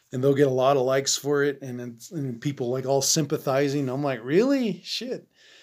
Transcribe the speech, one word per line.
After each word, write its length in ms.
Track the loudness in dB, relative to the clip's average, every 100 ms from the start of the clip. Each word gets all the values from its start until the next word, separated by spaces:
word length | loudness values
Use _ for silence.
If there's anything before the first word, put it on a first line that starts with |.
| _
and 120 | 0
they'll 100 | 2
get 140 | 4 4
a 40 |
lot 240 | 4 4 4
of 80 |
likes 320 | 2 0 0 -2
for 280 | 0 0
it, 180 | 0 -2
and 180 | -8 -10
it's, 320 | -12 -14 -12
and 300 | -8 -6 -6
people, 280 | -6 -4 -2
like, 160 | -2 0
all 160 | 0
sympathizing. 840 | 2 0 0 -2 0 0 2 0 -2
I'm 140 | -2
like, 200 | -4 -4
"Really? 580 | 0 4 4 2 0 -4
Shit." 440 | -8 -10 -8 -10 -14 _ -20 -20